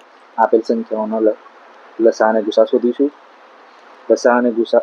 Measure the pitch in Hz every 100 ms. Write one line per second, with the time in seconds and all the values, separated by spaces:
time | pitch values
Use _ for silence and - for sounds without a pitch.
0 | - - _ - 113 117 - 117 110 110
1 | 107 110 110 107 - - - - - -
2 | 113 - 110 110 104 104 110 123 120 120
3 | 143 - - - - - - - - -
4 | - 113 127 120 123 113 113 117